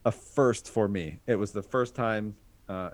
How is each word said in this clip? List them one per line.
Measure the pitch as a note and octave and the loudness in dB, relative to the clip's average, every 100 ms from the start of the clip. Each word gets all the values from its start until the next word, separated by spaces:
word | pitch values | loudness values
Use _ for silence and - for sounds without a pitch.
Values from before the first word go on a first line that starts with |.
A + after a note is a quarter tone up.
| A#2 | -2
a | |
first | - - - C3 A2+ - | -2 -4 4 4 4 -2
for | - G#2 | 0 0
me. | G2+ D#2+ D#2+ - | 0 -4 -8 -2
It | A2 | 0
was | G2+ | 0
the | G#2+ | -6
first | G2 C3 A#2+ | -4 -2 -2
time, | - A#2 A2 G#2+ G#2 - - - | -2 -2 -2 -4 -10 -20 -20 -10
uh, | F#2+ F2+ | -8 -6